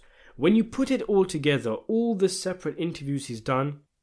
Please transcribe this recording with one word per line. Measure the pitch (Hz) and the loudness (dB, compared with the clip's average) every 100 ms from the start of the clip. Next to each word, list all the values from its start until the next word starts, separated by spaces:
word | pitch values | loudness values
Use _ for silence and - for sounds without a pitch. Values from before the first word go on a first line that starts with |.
| _ _ - - | _ _ -20 0
when | 160 220 | 4 4
you | |
put | 220 - 262 | 2 -2 0
it | 254 | 0
all | - 196 185 | 2 2 2
together, | 156 147 135 113 | 2 2 2 0
all | 110 - 226 233 | -4 -2 0 0
the | 196 185 | 2 0
separate | - 190 180 156 135 | 0 -6 -4 -6 -4
interviews | 170 - 139 139 - | -6 -4 -4 -6 -4
he's | 117 | -8
done, | 135 131 143 147 _ _ | -2 -2 -2 -6 _ _